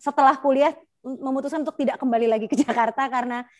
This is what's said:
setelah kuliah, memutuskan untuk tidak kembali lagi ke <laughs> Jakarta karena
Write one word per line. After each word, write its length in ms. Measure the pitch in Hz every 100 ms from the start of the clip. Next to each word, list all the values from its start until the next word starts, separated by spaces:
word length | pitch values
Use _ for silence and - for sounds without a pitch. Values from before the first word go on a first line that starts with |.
setelah 380 | - 277 269 262
kuliah, 340 | 285 269 285 330 _ _ 247
memutuskan 560 | 262 269 262 269 320
untuk 140 | 302 -
tidak 220 | 269 -
kembali 260 | 262 233 226
lagi 240 | 220 214
ke 60 | 202
<laughs> 60 | 294
Jakarta 400 | 226 226 226 269
karena 400 | 254 247 240 247 _